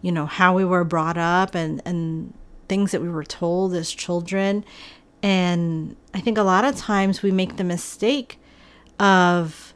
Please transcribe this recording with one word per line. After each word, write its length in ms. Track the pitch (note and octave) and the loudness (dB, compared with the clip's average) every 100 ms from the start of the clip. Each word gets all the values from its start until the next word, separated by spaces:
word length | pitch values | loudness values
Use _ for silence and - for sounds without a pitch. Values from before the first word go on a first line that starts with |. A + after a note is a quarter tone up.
you 80 | F3+ | -2
know, 160 | E3+ D3+ | -2 -4
how 260 | - F#3 | 2 4
we 120 | F#3 | 4
were 180 | F#3+ F3+ | 2 2
brought 340 | E3+ E3+ D#3+ E3+ | 2 0 -2 -2
up 380 | E3+ F3+ F#3+ | 0 2 0
and, 260 | F3+ D#3+ D#3 | -2 -4 -6
and 500 | - F3 E3 D#3+ - - - - - | -6 -4 -4 -6 -8 -14 -20 -20 -4
things 220 | G3 G3 | 0 0
that 100 | E3 | 0
we 80 | E3+ | -4
were 140 | E3 | -6
told 520 | D3 - E3+ F3 F#3+ | -8 -4 -2 0 0
as 180 | F3+ E3 | -2 -6
children. 720 | - - F3 E3+ F#3+ G3 G3+ - - - - _ _ | -8 -4 -4 -2 -2 0 -2 -4 -18 -20 -20 _ _
And 720 | G3+ F#3+ F3+ F3 E3+ D#3+ D#3 - _ | 0 2 2 0 0 -2 -6 -12 _
I 80 | F#3+ | -6
think 160 | G3+ A3 | -2 2
a 60 | |
lot 220 | G3 F#3 | 4 4
of 120 | B3+ - | 2 -2
times 460 | - G3+ G3 F#3 | -2 2 2 0
we 80 | G3+ | 0
make 260 | F#3+ F#3 - | 0 -2 -4
the 80 | |
mistake 760 | F3+ F3 - - G#3+ C#4+ A#3+ - _ - - - - _ | -4 -4 -6 -2 0 0 -4 -16 _ -20 -20 -20 -20 _
of 760 | G3+ F#3 F3+ F3 E3 - - | 4 6 6 4 -2 -8 -20